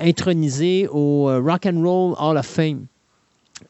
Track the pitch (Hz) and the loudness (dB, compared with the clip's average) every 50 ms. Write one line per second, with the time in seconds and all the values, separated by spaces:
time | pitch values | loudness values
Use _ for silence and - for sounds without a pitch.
0 | 160 170 170 - - 190 180 165 156 147 127 135 160 180 185 185 196 - - 147 | 2 0 0 0 0 0 0 0 0 0 0 0 0 0 0 0 0 0 0 0
1 | 147 143 143 143 143 135 131 127 123 151 170 180 - 202 175 165 165 175 180 185 | 0 2 2 2 2 2 2 0 0 0 0 0 0 -2 0 0 0 2 2 2
2 | 185 180 170 - 147 156 160 151 - - - - 160 156 147 131 123 131 _ _ | 0 0 -2 -2 0 0 0 0 -2 -2 -2 -2 -2 -2 -2 -6 -8 -14 _ _
3 | _ _ _ _ _ _ _ _ _ _ - - - - | _ _ _ _ _ _ _ _ _ _ -20 -20 -20 -14